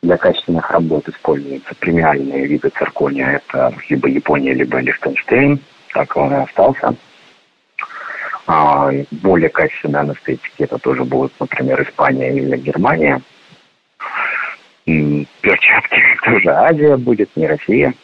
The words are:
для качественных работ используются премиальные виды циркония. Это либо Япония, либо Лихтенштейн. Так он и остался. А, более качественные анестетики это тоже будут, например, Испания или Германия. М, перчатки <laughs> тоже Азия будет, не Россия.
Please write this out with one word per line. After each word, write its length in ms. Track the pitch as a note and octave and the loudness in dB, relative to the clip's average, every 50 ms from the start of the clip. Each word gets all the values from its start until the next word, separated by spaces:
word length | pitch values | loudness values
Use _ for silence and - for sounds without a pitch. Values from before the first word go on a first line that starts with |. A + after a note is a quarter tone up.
для 160 | - E2+ F2+ F2 | 2 2 2 4
качественных 520 | - F#2+ F2 - - - E2+ D#2+ - - | 2 0 0 0 -2 -2 -2 -2 -2 0
работ 360 | - E2+ E2+ D#2 D#2+ D2 - - | 0 0 0 2 0 -2 -2 -6
используются 680 | D#2 - - D#2+ D#2 C#2 C#2 C#2 C#2 C2+ - - - - | -14 -8 -2 -2 -2 -2 -2 -8 -10 -12 -12 -14 -12 -6
премиальные 680 | - F2 E2+ E2+ D#2+ D#2 D2 C#2 C#2 C#2 C#2 C#2 C2+ C#2+ | -2 0 2 2 2 2 2 0 -2 -4 -4 -4 -2 0
виды 220 | D2 C#2+ - D2 - - | -2 0 0 -2 -2 -2
циркония. 640 | D#2 D#2 - - D2 C#2+ C#2 C#2 C2 C2 C#2+ C#2+ - - | -6 -4 -2 -2 -2 -2 -2 -2 -2 -2 -2 -4 -4 -6
Это 260 | - - C2 B1+ - - - - | -2 0 0 0 0 -4 -6 -4
либо 220 | D3 C#3 - C#2 | -2 0 0 0
Япония, 440 | C2+ - - - - - C2+ C2+ C2 | 0 0 0 0 0 0 0 0 0
либо 260 | C2 C#2 B2+ B2+ - | 0 0 0 -2 -2
Лихтенштейн. 800 | - - - - - - - - - - - B2 C#3 C#3+ C#3+ C#3 - _ - - - _ - | -2 -2 -4 -4 -4 -6 -6 -6 -2 2 2 4 4 4 2 0 -2 _ -20 -20 -20 _ -4
Так 220 | D3 C#3+ - - | -4 -2 -2 0
он 160 | C#3+ C#3+ C#3 | -2 0 0
и 60 | C#3+ C#3 | 0 -2
остался. 580 | C3+ - - - G2 A#2+ C3+ - - B2 A#2+ - - _ _ - - - _ _ _ _ _ _ _ _ _ - - - - - - - - - - - - - - - | -2 -2 0 2 4 4 4 2 -2 -4 -4 -4 -10 _ _ -20 -20 -20 _ _ _ _ _ _ _ _ _ -12 -12 -12 -12 -16 -14 -12 -12 -12 -10 -10 -12 -12 -4 0
А, 420 | - D#2 D2+ D2+ C#2+ C#2+ C#2+ - - C#2 - - | 2 2 4 4 4 2 2 0 0 -2 -4 -6
более 380 | - - - - F#2 E2+ D#2+ D#3 | -10 -2 2 2 4 4 4 2
качественные 520 | - - D#2+ D#2 - - - D2+ C#2+ D2 | 2 0 0 0 -2 -4 -6 -4 -2 -2
анестетики 540 | D3 D3+ C#3 - _ - C3 B2 - - _ - | -2 -2 -4 -6 _ -6 -6 -6 -6 -16 _ -4
это 180 | D3 C#3 - - | -4 -4 -4 -4
тоже 240 | - - C3 B2+ C3 | -2 -2 -2 0 -2
будут, 300 | B2+ C3+ C3 C3+ C3 - - | -2 0 0 -2 -2 -4 -6
например, 440 | C3+ B2 - - C3 C3+ C3 - - | -8 -6 -4 -4 -2 0 0 0 -2
Испания 500 | - - - D3 C#3 C3+ C3 C3 C3 C3+ | -4 -2 -2 0 0 0 0 -2 -2 -2
или 240 | C#3 C3+ - - B2+ | -2 -2 -2 -2 -2
Германия. 640 | C3 C#3+ - - G2 B2 D#3+ E3 D#3 C#3+ C3+ C3 - _ _ _ _ _ - _ _ _ _ _ _ _ _ _ - - - - - - - - - - - - - _ _ _ _ - | -4 -4 -2 0 2 2 2 2 2 0 0 -2 -6 _ _ _ _ _ -20 _ _ _ _ _ _ _ _ _ -12 -10 -6 -6 -6 -6 -6 -6 -8 -10 -12 -16 -20 _ _ _ _ 0
М, 400 | D#2+ D#2 D2 D2 D2 D2 C#2+ - _ _ | 0 2 2 0 0 -2 -4 -6 _ _
перчатки 600 | - G#2 F#2 F2+ - - - - - - - - - - | 0 0 2 4 4 2 2 2 0 0 0 2 4 4
<laughs> 160 | - - - | 2 2 0
тоже 240 | B2 A#2+ G2+ F2+ - | 0 2 2 2 2
Азия 460 | - D#2+ G#2 D#3 E3 D3+ D3 D3+ C#3+ | 4 4 4 4 4 4 4 4 4
будет, 340 | C3 B2 B2 A#2+ G#2 G#2 - _ | 4 2 0 2 2 0 -2 _
не 100 | - D#3+ | -2 0
Россия. 480 | D#3 D#3 D3 - - D#3 - C#3+ C3+ B2+ - | 0 0 -2 0 0 2 2 2 0 -2 -4